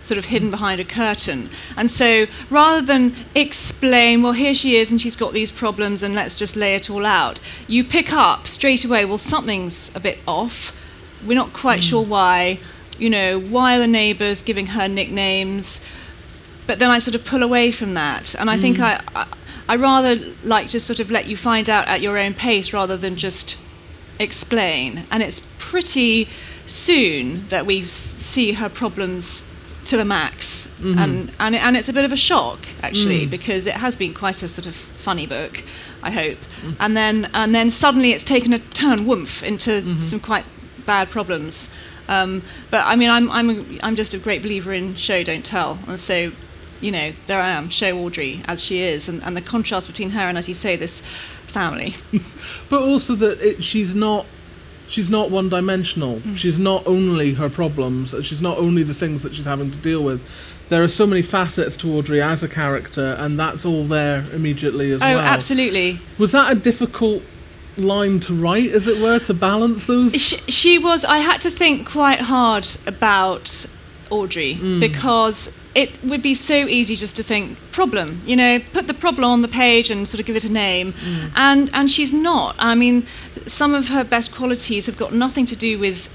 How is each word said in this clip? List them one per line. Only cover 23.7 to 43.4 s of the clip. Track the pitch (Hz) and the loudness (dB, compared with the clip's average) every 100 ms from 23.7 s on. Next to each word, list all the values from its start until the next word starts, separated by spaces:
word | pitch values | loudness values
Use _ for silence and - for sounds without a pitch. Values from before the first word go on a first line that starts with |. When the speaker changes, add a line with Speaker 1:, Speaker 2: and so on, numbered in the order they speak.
| - - - - - | -20 -20 -20 -20 -6
Speaker 1:
explain. | 208 - - 233 185 151 127 117 165 | -6 -4 -2 0 0 0 -2 -6 -4
And | 220 | -2
it's | 202 - - - | -2 -4 -12 -16
pretty | - 359 349 269 233 226 220 - - - - | -4 -4 -2 2 2 2 -2 -8 -16 -18 -10
soon | - - 330 208 151 127 170 196 | -4 2 4 4 0 -4 -6 -4
that | 185 190 | -4 0
we | 196 | -2
s-, | 175 | -2
see | - - - - - 226 | -10 -12 -12 -6 0 0
her | 208 214 | 0 -4
problems | - 233 190 190 180 175 - - - - - | -4 -6 -4 -6 -4 -4 -4 -6 -20 -18 -14
to | - 240 | -2 0
the | 202 | 2
max. | 190 151 - - - - - | 0 -2 -2 0 0 -2 -8
Speaker 2:
Mm-hmm. | 185 175 | 0 2
Speaker 1:
And, | 170 131 - - | 2 0 -6 -4
and, | 214 226 | 0 2
and | 247 247 | 2 2
it's | 240 | 2
a | |
bit | 262 277 | 0 0
of | |
a | 269 | 2
shock, | - 339 120 - - - | 2 2 0 -6 -14 -4
actually, | - 202 202 170 147 | -2 2 2 2 -2
Speaker 2:
Mm. | |
Speaker 1:
because | 175 233 190 185 | -4 -4 -2 -2
it | |
has | - 247 240 | -2 -4 -2
been | 180 | -6
quite | 160 196 185 | -4 -4 -4
a | 175 | -8
sort | 175 175 | -10 -12
of | 160 | -14
funny | - - - 175 147 | -18 -10 -4 -4 -4
book, | 123 156 - - - - - | -6 -6 -10 -14 -16 -18 -10
I | - | -6
hope. | 208 160 - - - | -4 -4 -6 -14 -12
Speaker 2:
Mm. | 151 160 | -10 -2
Speaker 1:
And | 208 220 | 0 2
then, | 214 214 208 | 2 0 0
and | 202 220 226 | -2 2 4
then | 233 | 4
suddenly | 226 302 262 247 | 4 4 6 4
it's | 226 | 2
taken | - 269 240 | 2 2 4
a | 233 | 0
turn, | - - 285 220 214 | -2 -2 2 2 2
whoomph, | 220 139 - | 0 -2 -8
into | - 208 - | -6 -4 0
Speaker 2:
Mm-hmm. | 208 180 165 | 0 0 -4
Speaker 1:
some | 165 214 | -2 -6
quite | - 214 - - - - - | -2 -4 -4 -18 -20 -12 0
bad | 202 190 | 0 0
problems. | 226 190 170 151 - - - - - - | -4 -4 -4 -6 -10 -14 -16 -20 -18 -2
Um, | 190 185 190 - - - | 0 0 -4 -8 -18 -2
but, | 220 - | 0 4
I | 233 | 4
mean, | 240 | 6
I'm, | 233 240 | 4 4
I'm, | - | 2